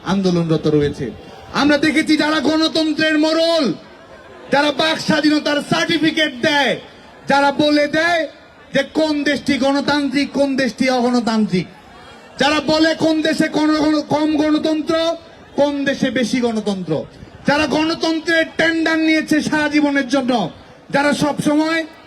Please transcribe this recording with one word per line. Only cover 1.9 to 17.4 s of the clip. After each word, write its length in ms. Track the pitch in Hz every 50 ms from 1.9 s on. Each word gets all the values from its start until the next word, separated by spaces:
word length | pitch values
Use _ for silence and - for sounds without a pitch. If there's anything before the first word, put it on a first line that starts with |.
| 254 302 320 214 311 285
যারা 220 | 294 302 311 311
গণতন্ত্রের 760 | 262 277 320 311 320 320 - 320 320 311 302 302 311 311 311 302
মোড়ল, 560 | 302 320 320 330 330 330 339 330 294 214 156 - - - - - - - - - - - - - - -
যারা 200 | - 277 294 294
বাক 300 | 285 - 320 320 320 -
স্বাধীনতার 560 | - - 294 302 294 311 302 302 - 302 294 285 254 -
সার্টিফিকেট 720 | 349 330 330 320 330 320 294 320 - 311 311 294 262 240
দেয়, 380 | - 311 294 285 285 240 180 151 - - - - - - - - - -
যারা 240 | 269 277 285 285
বলে 360 | 277 277 302 294 302 294 294 294
দেয় 400 | 294 311 320 339 349 330 311 285 - - - - - - - - -
যে 100 | 262 - - -
কোন 300 | - 320 311 302 294 285
দেশটি 340 | 294 285 262 - - 285 254
গণতান্ত্রিক, 760 | 240 269 277 285 277 - 285 294 285 269 233 285 277 277
কোন 240 | - 254 277 285 269
দেশটি 340 | 254 269 247 - - 262 262
অগণতান্ত্রিক, 800 | 254 254 233 247 247 247 226 220 226 220 214 185 170 185 165 - - - - - - - - - - - - - - -
যারা 200 | 254 277 302 302 294 277
বলে 280 | 311 311 320 330 320
কোন 260 | 311 294 320 320 311
দেশে 260 | 302 320 311 302 311 311
কোন, 300 | 294 294 302 302 311 311
কোন, 240 | 294 311 311 302
কম 360 | 294 - 277 294 302 311 311 285
গণতন্ত্র, 760 | 302 311 302 302 - 320 311 311 302 - 330 320 330 330 339 - - - - - - - -
কোন 300 | - 277 294 285 285 277
দেশে 260 | 269 269 - - 269
বেশি 280 | 220 262 254 - - 262
গণতন্ত্র, 680 | 240 240 226 214 208 208 202 190 180 156 160 135 113 - - - - - - -